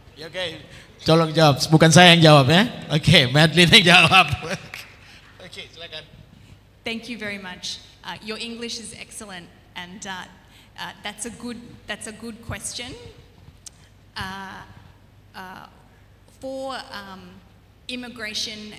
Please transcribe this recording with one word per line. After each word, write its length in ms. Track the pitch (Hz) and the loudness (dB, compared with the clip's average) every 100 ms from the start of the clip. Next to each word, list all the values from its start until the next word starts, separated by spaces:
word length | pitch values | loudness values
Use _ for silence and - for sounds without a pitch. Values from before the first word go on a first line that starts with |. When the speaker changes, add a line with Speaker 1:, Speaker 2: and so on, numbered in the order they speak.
| _ - | _ -20
Speaker 1:
Ya, 160 | 160 | -16
oke. 400 | 175 175 160 - - - - | -10 -10 -12 -18 -20 -20 -8
Tolong 320 | 165 165 160 | 0 0 2
jawab, 240 | 156 156 127 - | 2 2 2 4
bukan 240 | 156 165 | 4 8
saya 240 | 156 180 | 8 8
yang 160 | 170 160 | 8 8
jawab 160 | 147 131 | 6 6
ya. 160 | 170 240 - - | 2 0 -4 -6
Oke, 320 | 151 - 165 123 | -2 2 4 4
Madeline 440 | 143 160 156 170 220 | 2 2 4 4 6
yang 40 | 175 180 160 | 6 4 6
jawab. 200 | 185 147 143 160 185 - - - | 4 2 -2 -8 -12 -14 -20 -20
<laughs> 600 | - - - - - 180 | -20 -20 -20 -20 -20 -20
Oke, 200 | 196 147 | -20 -20
silakan. 320 | 160 165 156 147 - - - - - _ _ 233 | -20 -18 -18 -18 -20 -20 -20 -20 -20 _ _ -12
Speaker 2:
Thank 240 | 226 226 | -12 -12
you 80 | 220 | -12
very 200 | 208 196 | -12 -12
much. 400 | 185 180 - - - _ - | -14 -14 -14 -14 -18 _ -18
Uh, 80 | - | -16
your 160 | 214 214 | -14 -12
English 400 | 233 233 233 233 | -12 -12 -12 -14
is 160 | 214 | -16
excellent, 560 | - 214 - 208 180 170 _ _ | -18 -20 -20 -18 -18 -20 _ _
and, 320 | 175 175 202 202 | -18 -16 -16 -14
uh, 240 | 185 - - _ _ _ - | -14 -16 -20 _ _ _ -16
uh, 160 | 175 - | -16 -14
that's 240 | 208 208 240 | -16 -14 -14
a 40 | |
good, 280 | 185 240 233 240 - - | -14 -16 -16 -18 -18 -14
that's 160 | 208 233 | -14 -14
a 80 | |
good 240 | 214 233 226 - | -16 -16 -16 -14
question. 480 | 202 - - 247 466 480 - - _ - _ - _ _ _ _ 214 | -14 -12 -14 -14 -16 -20 -20 -20 _ -20 _ -20 _ _ _ _ -16
Uh, 460 | 190 196 190 214 - - - _ _ _ _ | -14 -14 -16 -18 -20 -20 -20 _ _ _ _
uh, 320 | 202 185 185 - _ _ _ _ _ _ _ | -20 -18 -20 -20 _ _ _ _ _ _ _
for, 400 | 262 269 269 240 - | -14 -12 -12 -12 -14
um, 400 | 202 196 185 180 185 _ _ _ _ - | -16 -18 -20 -20 -20 _ _ _ _ -14
immigration 840 | 247 240 240 214 208 233 214 208 | -14 -14 -14 -12 -10 -10 -12 -16